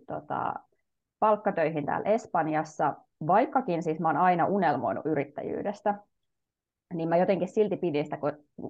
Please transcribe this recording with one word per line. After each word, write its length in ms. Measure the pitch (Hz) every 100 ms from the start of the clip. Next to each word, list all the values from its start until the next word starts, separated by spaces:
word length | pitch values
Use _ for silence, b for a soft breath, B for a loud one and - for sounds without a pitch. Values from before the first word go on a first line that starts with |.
| -
tota, 480 | 151 151 135 127 - - _ _ _ _ -
palkkatöihin 680 | 214 208 208 170 165 160 147
täällä 220 | 165 170
Espanjassa, 840 | 226 - 175 156 156 156 - 151 - _ - 156
vaikkakin 560 | 196 294 277 254 170
siis 180 | 165 156
mä 80 | 170
oon 80 | 151
aina 300 | 185 175 151
unelmoinut 600 | 202 175 131 113 98 -
yrittäjyydestä, 880 | 147 147 - - - - 208 208 202 - _ _ _ _ _ _ _ -
niin 140 | 170 165
mä 80 | 170
jotenkin 320 | 185 190 180
silti 280 | - 208 180
pidin 280 | 175 147
sitä 120 | 147 -
ko-, 260 | 143 143 _ - -